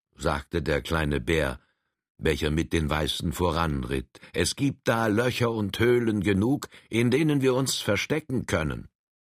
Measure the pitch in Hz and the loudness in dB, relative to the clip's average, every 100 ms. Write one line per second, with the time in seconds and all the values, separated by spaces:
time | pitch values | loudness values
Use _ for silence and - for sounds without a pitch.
0 | _ - 82 73 - 85 71 71 67 80 | _ -6 -2 -2 -2 -4 0 -2 0 0
1 | 76 71 62 82 69 64 _ _ _ _ | 0 0 0 0 0 -4 _ _ _ _
2 | _ - 78 76 78 78 80 85 76 76 | _ -4 -2 0 0 0 0 0 0 0
3 | 78 - 87 73 87 80 82 71 62 67 | -2 -2 -4 -2 0 0 0 -2 -4 -6
4 | 64 - - - 107 - 139 - - 117 | -6 -14 -8 -4 -2 -2 -4 -2 -2 0
5 | 113 104 123 120 120 117 101 - 117 123 | 2 0 0 0 -2 -2 -4 0 2 4
6 | 117 104 98 95 110 143 - - - 110 | 2 0 2 2 2 0 -4 -16 -4 2
7 | 120 127 160 143 131 127 131 - - 101 | 4 4 2 2 2 2 0 -2 0 0
8 | - 151 - 131 - 90 71 60 - _ | 0 -4 -4 -4 -2 -2 -2 -4 -10 _
9 | _ _ | _ _